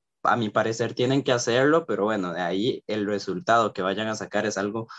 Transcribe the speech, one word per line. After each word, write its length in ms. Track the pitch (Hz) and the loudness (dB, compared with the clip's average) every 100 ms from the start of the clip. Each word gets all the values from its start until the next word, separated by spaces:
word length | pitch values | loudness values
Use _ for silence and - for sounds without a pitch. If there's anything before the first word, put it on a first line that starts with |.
| _ _ | _ _
a 120 | - 110 | 0 2
mi 140 | 107 | 2
parecer 440 | 117 110 113 113 | 0 0 0 -2
tienen 300 | 123 127 139 | 0 2 2
que 80 | 135 | 2
hacerlo, 540 | 120 120 120 139 160 160 | 0 2 2 4 4 2
pero 180 | 101 | 0
bueno, 300 | 104 107 90 | 0 0 -2
de 80 | 85 | -2
ahí 420 | 87 95 110 - - | -2 0 -2 -2 -4
el 220 | 107 101 | -4 -2
resultado 640 | 101 - 90 87 117 107 | -2 -4 -4 2 2 2
que 100 | - | 0
vayan 260 | 92 98 110 | -2 -2 -4
a 80 | 107 | -6
sacar 300 | 95 101 107 | -4 -2 -2
es 120 | 95 | -2
algo 300 | 101 113 113 | -4 -4 -8